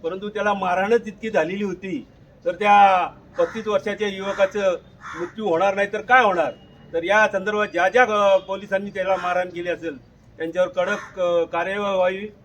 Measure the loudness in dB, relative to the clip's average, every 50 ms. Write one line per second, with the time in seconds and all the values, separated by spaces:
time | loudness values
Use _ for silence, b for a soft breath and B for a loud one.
0 | -6 -6 -6 -6 -8 -8 -6 -2 0 0 0 0 0 0 0 0 2 2 2 2
1 | 0 -2 -14 -10 -10 -2 0 0 0 0 -2 -4 -4 -6 -6 -8 -8 -8 -8 -8
2 | -10 -12 -20 -20 -20 -20 -20 -6 _ -6 -4 0 2 6 8 8 8 8 6 4
3 | 0 -2 -6 -16 -20 -16 -2 -2 -2 -2 -2 -8 -6 -2 -2 -2 -2 -2 -6 -4
4 | -4 -4 -4 -6 -6 -6 0 0 0 0 0 0 0 0 0 -2 -8 -18 -20 -20
5 | -18 -16 -10 -10 -10 -10 -8 -6 -2 0 0 2 2 0 2 0 -2 -2 -4 -8
6 | 0 4 4 4 6 4 2 2 -2 -2 -4 -10 -20 -20 -20 -20 -20 -6 -6 -4
7 | 0 2 4 4 4 2 0 -4 -4 -2 -2 -2 -4 -2 0 0 0 2 4 4
8 | 4 4 2 2 4 4 4 2 0 -2 -8 -8 -6 -4 -4 -4 -4 -6 -6 -4
9 | 0 0 0 0 0 -2 -2 -2 -2 -4 -8 -8 -6 -6 -6 -6 -6 -10 -10 -10
10 | -18 _ _ _ _ -20 -12 -10 -8 -6 0 0 0 0 0 -2 -2 -2 -2 -6
11 | -6 -14 -6 -2 -2 0 2 0 0 0 -2 -4 -4 -2 -4 -4 -4 -2 0 2
12 | 2 0 0 -4 -10 -12 -14 _